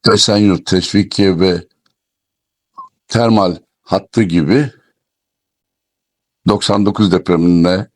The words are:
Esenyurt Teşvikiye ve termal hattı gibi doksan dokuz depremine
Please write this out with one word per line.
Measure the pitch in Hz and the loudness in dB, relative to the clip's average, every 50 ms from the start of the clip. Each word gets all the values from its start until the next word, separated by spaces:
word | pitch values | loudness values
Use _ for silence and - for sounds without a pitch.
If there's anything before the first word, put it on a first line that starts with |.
| _ - 113 | _ 0 0
Esenyurt | 104 - - 104 104 104 101 92 85 - | 0 0 0 0 2 2 2 0 -2 -4
Teşvikiye | - 95 92 87 - - 101 98 98 - - 101 98 92 80 | -2 -2 -2 -2 0 -2 -2 -2 -2 -2 0 0 0 2 0
ve | 92 92 90 85 - _ _ _ _ _ _ _ _ _ _ _ _ _ _ _ _ _ _ _ _ _ _ - - - _ _ _ | 0 0 0 -2 -6 _ _ _ _ _ _ _ _ _ _ _ _ _ _ _ _ _ _ _ _ _ _ -20 -20 -20 _ _ _
termal | _ - 113 117 113 113 107 98 90 85 - _ _ _ _ | _ -2 -2 0 2 2 2 0 0 -2 -6 _ _ _ _
hattı | _ - - 98 - _ - - 110 | _ -6 -6 -6 -6 _ -2 -2 -2
gibi | 90 82 87 78 73 101 135 147 127 - _ _ _ _ _ _ _ _ _ _ _ _ _ _ _ _ _ _ _ _ _ _ _ _ _ _ _ _ _ _ _ _ _ _ | 0 0 -2 0 2 0 0 0 -2 -8 _ _ _ _ _ _ _ _ _ _ _ _ _ _ _ _ _ _ _ _ _ _ _ _ _ _ _ _ _ _ _ _ _ _
doksan | - 104 98 - - 101 101 101 | -2 -2 -2 -2 -2 -2 0 0
dokuz | 101 98 - 110 95 | -2 0 0 0 2
depremine | 85 92 - - 87 82 85 87 87 85 82 87 90 95 104 _ _ | 2 0 0 0 0 0 2 2 2 2 2 2 0 -2 -4 _ _